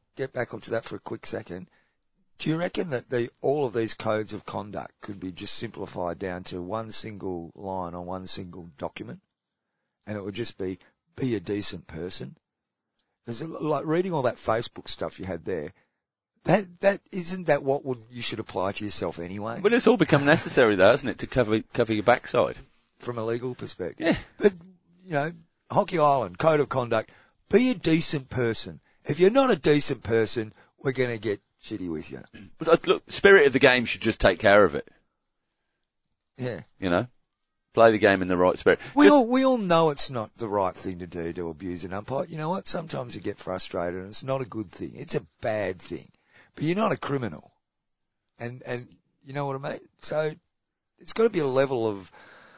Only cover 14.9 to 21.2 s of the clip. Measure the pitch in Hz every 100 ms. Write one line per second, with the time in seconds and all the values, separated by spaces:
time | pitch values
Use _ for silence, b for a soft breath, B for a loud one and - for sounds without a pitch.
14.9 | - 82 - 95 85 78 87 73 - _
15.9 | _ _ _ _ _ - 190 185 175 196
16.9 | 196 _ 196 165 185 165 143 139 139 139
17.9 | 123 113 123 113 110 110 98 92 101 104
18.9 | - 90 80 87 101 107 117 202 240 -
19.9 | 233 - 147 143 156 170 151 117 101 95
20.9 | 131 127 -